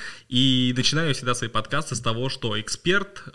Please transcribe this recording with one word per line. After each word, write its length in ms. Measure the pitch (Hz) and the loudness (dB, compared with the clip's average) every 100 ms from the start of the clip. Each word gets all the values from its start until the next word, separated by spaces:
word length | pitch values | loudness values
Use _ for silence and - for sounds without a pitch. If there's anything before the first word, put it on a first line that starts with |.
| - - - | -10 -14 -2
И 460 | 123 135 127 127 123 | 4 4 4 2 2
начинаю 380 | 123 147 165 | 2 2 0
всегда 220 | 131 120 120 | 0 -2 -2
свои 140 | 113 | -2
подкасты 460 | 110 107 143 151 - | -2 -2 -2 -2 -2
с 60 | |
того, 260 | 120 113 131 | -2 -2 -2
что 300 | - 117 107 | -4 -2 -2
эксперт, 640 | 107 - 165 196 196 - - | -4 -2 2 2 0 -8 -12